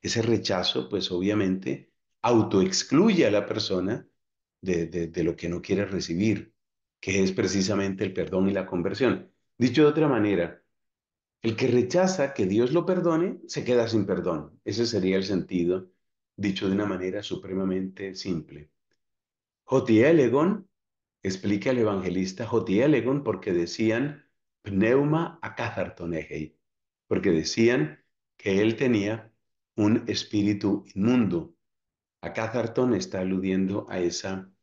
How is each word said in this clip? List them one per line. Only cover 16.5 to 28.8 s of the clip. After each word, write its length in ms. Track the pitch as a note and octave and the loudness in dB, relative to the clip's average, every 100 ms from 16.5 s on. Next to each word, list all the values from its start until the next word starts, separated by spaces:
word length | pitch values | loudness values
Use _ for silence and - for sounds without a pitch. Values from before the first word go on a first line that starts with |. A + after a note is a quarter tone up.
| F#2+ G2+ | -2 0
de 60 | |
una 120 | G2 G#2 | 0 0
manera 360 | F#2 F#2 G2 | -4 -4 -6
supremamente 920 | G2+ F2+ F#2 F#2 F#2+ F#2 F#2+ - G2 | -8 -10 -6 -4 -2 -2 -4 -8 -12
simple. 560 | F2+ G2+ E2+ D2+ C#2+ D2+ _ _ _ _ _ _ _ _ _ | -10 -6 -6 -8 -18 -20 _ _ _ _ _ _ _ _ _
Jotielegon, 1040 | - C3 B2+ A2 C3 E3 B2 B2+ E3 A3 - _ _ _ _ _ | 0 0 4 6 6 6 4 4 2 -2 -8 _ _ _ _ _
explica 480 | F#2+ F#2 G#2 G2+ C3 | -8 -4 -2 -2 0
el 80 | B2+ | 0
evangelista, 680 | G#2+ G2 F#2 F2+ F#2 - A2+ | 0 0 -2 -2 -4 -6 -2
Jotielegon, 760 | A2+ F#2+ F#2+ C#3 C#3+ A2 C#3+ | -2 0 2 4 2 2 -2
porque 280 | C#3+ F#2+ - | -2 -4 -2
decían, 720 | F2 E2+ - A2 A2+ C#3+ D3+ _ _ _ _ | -2 -2 -2 0 0 -2 -8 _ _ _ _
"Pneuma 760 | - G2 A2 C3 C#3+ D#3 E3+ - | -4 0 4 4 2 0 -2 -8
acatharton 720 | - - A#2 G#2 F#2 - E2+ | -14 -8 -8 -6 -8 -6 -6
egei", 440 | E2 D#2 D2+ D2+ _ _ _ _ _ _ | -6 -6 -10 -10 _ _ _ _ _ _
porque 240 | F#2+ G2 | -2 2
decían 720 | E2 D#2 - A#2 B2+ D3+ - _ _ _ _ | 2 0 4 4 4 0 -6 _ _ _ _
que 260 | G#2 F#2+ | -2 2
él 140 | G#2+ | 2
tenía 560 | A2+ | 2